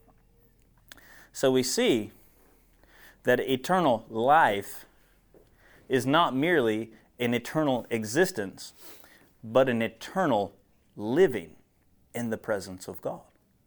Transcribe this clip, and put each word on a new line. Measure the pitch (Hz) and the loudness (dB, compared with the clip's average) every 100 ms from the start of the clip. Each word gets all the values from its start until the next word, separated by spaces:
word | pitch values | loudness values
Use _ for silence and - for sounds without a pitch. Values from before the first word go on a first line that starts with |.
| _ _ _ _ _ _ _ _ _ - - - - | _ _ _ _ _ _ _ _ _ -20 -20 -20 -18
So | - 135 | 0 2
we | 131 | 2
see | 127 - 240 120 104 - - _ _ _ _ _ _ - - _ | 2 0 2 2 -2 -12 -20 _ _ _ _ _ _ -20 -20 _
that | 123 123 | 0 0
eternal | 107 131 - 185 156 110 - | 0 -4 0 2 2 0 -2
life | 113 123 156 135 101 - - - _ _ _ _ - _ _ _ - - | -2 2 4 4 0 -6 -16 -20 _ _ _ _ -20 _ _ _ -20 -2
is | 127 127 | 0 2
not | 156 160 | 2 2
merely | 131 165 165 113 110 113 - _ - | 0 2 2 2 0 -6 -14 _ -4
an | 120 | -2
eternal | 120 - 160 147 123 - | -2 -2 -2 0 -2 -2
existence, | 117 107 135 185 110 95 - - - - - - - _ _ | -6 -2 0 0 0 -8 -10 -20 -20 -20 -20 -20 -20 _ _
but | 113 123 135 | 0 2 4
an | 117 | 2
eternal | 113 - - 190 170 107 95 - _ _ _ - | -2 -6 -8 -2 0 0 -2 -8 _ _ _ -10
living | 104 143 185 110 82 - _ _ _ _ _ | -2 2 2 2 -10 -18 _ _ _ _ _
in | 120 117 | -8 -6
the | 107 | -6
presence | - 101 95 92 - | -4 -6 -6 -14 -14
of | 95 | -10
God. | - 175 - _ _ _ | -10 -10 -16 _ _ _